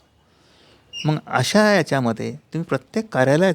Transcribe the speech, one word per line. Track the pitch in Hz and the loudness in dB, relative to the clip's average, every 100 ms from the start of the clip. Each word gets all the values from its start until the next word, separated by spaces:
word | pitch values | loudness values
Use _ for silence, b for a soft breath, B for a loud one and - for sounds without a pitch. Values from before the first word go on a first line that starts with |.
| _ _ _ b b b b b b - | _ _ _ b b b b b b -8
मग | 151 151 - | -4 -4 -4
अशा | 123 131 202 214 | -4 0 2 4
याच्यामध्ये | 202 151 139 120 110 113 | 2 0 0 -2 -4 -8
तुम्ही | 147 _ 160 | -10 _ -10
प्रत्येक | 165 135 - 220 220 | -4 -6 -4 -8 -4
कार्यालयात | - 131 151 190 | 0 2 4 2